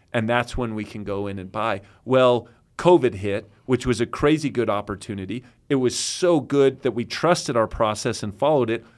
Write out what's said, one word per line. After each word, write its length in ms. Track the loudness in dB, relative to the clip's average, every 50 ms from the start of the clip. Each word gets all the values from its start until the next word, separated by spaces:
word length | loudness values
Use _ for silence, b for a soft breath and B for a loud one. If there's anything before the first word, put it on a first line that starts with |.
| b b
and 160 | -4 -4 -2 0
that's 280 | 0 0 -2 -2 -4
when 180 | -6 -6 -4 -6
we 100 | -8 -8
can 200 | -10 -12 -12 -8
go 220 | -6 -6 -4 -6
in 120 | -6 -8 -10
and 140 | -12 -10
buy. 300 | -8 -4 -4 -4 -4 -6 b b b b b
Well, 440 | 0 4 6 6 6 4 2 b b b b b _ _ 0
covid 360 | 4 6 6 6 6 2 0
hit, 320 | -2 -4 -4 -4 -4 -6 -12 _ _ _
which 200 | -2 -2 0 2
was 140 | -2 0 0
a 60 | -2
crazy 440 | -4 -2 0 2 2 2 2 0 -2
good 180 | -2 -2 0 0
opportunity. 720 | 0 -2 -4 -6 -10 -10 -10 -10 -10 -10 -8 -8 -8 -10 b b b b _ -4
It 80 | -2
was 200 | 0 0 0 0
so 440 | -2 -4 -6 -4 0 2 2 2 2
good 420 | 0 0 2 4 4 4 2 0
that 100 | -4 -4
we 120 | -4 -4 -6
trusted 520 | -6 -4 0 2 2 2 2 0 -2 0
our 100 | 0 0
process 560 | 0 0 0 0 0 0 -2 -4 -4 -4 -4
and 120 | -8 -10 -4
followed 360 | 0 2 2 2 2 2 0
it 140 | -2 -4 b b b